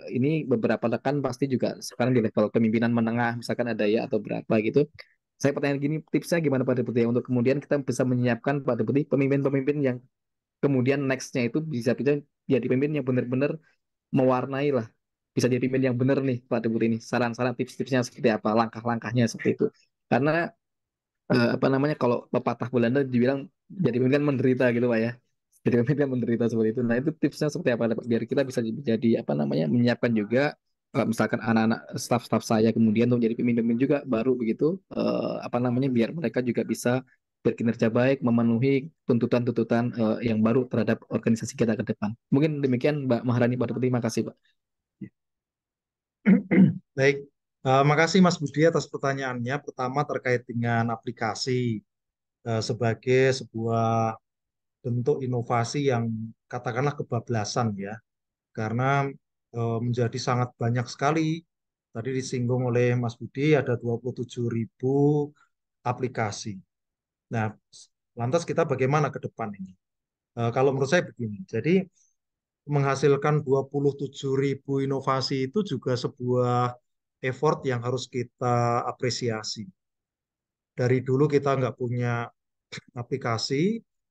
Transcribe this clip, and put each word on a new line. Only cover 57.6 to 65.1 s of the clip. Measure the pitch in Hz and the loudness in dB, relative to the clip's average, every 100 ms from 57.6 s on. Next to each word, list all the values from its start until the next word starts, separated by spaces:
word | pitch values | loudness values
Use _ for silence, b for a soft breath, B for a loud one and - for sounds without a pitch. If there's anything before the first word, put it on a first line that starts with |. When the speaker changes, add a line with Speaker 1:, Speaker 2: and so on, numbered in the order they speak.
| 113 98 | -2 -4
Speaker 2:
ya, | 98 110 _ _ _ _ _ - | -8 -12 _ _ _ _ _ -8
karena, | 107 117 131 139 139 139 _ _ _ | -4 -2 0 0 -2 -6 _ _ _
eh, | 120 117 113 | -6 -2 -2
menjadi | 123 120 117 127 | -2 0 -2 -2
sangat | 135 123 120 - | -2 -2 -2 -2
banyak | 117 123 120 | -2 -2 -4
sekali. | - 139 160 156 165 - _ _ _ _ | -4 -2 0 0 -4 -8 _ _ _ _
Tadi | 113 127 131 | -10 -6 -6
disinggung | 127 127 120 127 127 | -4 -2 0 0 0
oleh | 120 123 123 | 2 2 2
Mas | 120 - | -2 -6
Budi | 113 135 151 143 | -10 -2 2 2
ada | 123 117 | 2 -2
dua | 120 113 | -4 -4
puluh | 123 131 | -6 -8
tujuh | 117 123 120 | -8 -4 -2
ribu | 117 110 _ 127 139 147 | -2 -4 _ 0 4 4